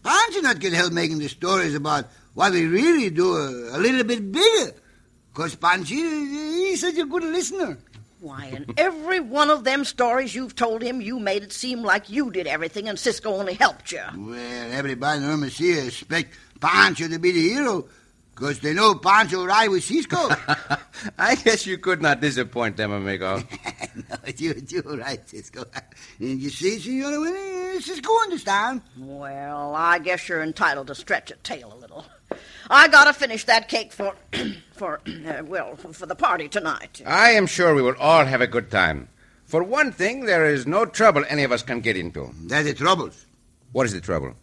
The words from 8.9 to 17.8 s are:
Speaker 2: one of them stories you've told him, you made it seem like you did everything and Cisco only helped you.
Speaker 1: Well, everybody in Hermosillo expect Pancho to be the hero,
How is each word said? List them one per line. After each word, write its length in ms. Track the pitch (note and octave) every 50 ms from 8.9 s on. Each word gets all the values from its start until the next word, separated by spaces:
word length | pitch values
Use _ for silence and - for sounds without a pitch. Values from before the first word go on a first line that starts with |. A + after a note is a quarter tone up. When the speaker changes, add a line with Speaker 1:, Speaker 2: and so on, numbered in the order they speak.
| E4+ D#4 D4+ E4+ F#4+ F#4
Speaker 2:
one 300 | D4+ G#3+ B3 C#4+ D4 D4
of 140 | D4+ C#4+ A3
them 200 | C4 C4+ C#4 C#4
stories 500 | - - - B3 A#3+ A#3 C4 C4+ A3+ E3+
you've 220 | A#3+ C4 - -
told 260 | - A#3+ A#3 A3 A3+
him, 180 | A#3+ A#3+ B3+ B3+
you 180 | G#3 G#3 B3 B3
made 220 | G#3 G3 F#3+ G#3
it 100 | G3+ G3
seem 300 | - - - B3+ B3+ A#3
like 260 | A#3 G3+ F#3 G#3 G3 -
you 200 | G#3 C#4 C#4+ A#3+
did 160 | F3+ F#3 F3
everything 420 | D3 C#3+ D#3 E3 D#3+ - G#3 G3+ A3
and 100 | G3+ -
Cisco 340 | - B3+ G#3 - - A3 G3
only 200 | F#3+ G3+ F#3 F3+
helped 380 | G#3+ C#4 A#3+ - - - -
you. 80 | F3 C#3+ F#2 - -
Speaker 1:
Well, 560 | F#2+ G#2 A2 A#2+ A#2+ A#2+ A#2+ B2 A#2+ A#2+ A#2
everybody 500 | B2 C#3 C#3 C3+ C3 A#2+ C#3 D3 D3+ D3
in 60 | C#3 C#3+
Hermosillo 560 | D#3 D3+ C#3+ C3 - - D#3+ F3+ F3 D3+ C3+
expect 480 | A#2+ - - - - D#3+ E3+ D#3 - - - - _ _ -
Pancho 500 | - D#3+ F3+ G3 G3 G3 D#3+ - E3 D#3+
to 100 | E3 E3
be 120 | E3+ F3+
the 140 | F3+ E3+ D#3+ F3+
hero, 340 | A3+ C#4+ D4 B3 G3+ E3+